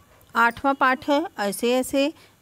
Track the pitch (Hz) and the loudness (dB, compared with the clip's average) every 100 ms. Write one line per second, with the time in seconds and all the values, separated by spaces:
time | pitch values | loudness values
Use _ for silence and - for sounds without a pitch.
0 | _ _ _ - 233 233 277 269 269 262 | _ _ _ 0 0 0 -2 0 2 0
1 | - 285 349 - 202 196 240 254 254 277 | 0 0 0 -4 -6 -2 0 0 0 0
2 | 277 - - _ | 0 -4 -16 _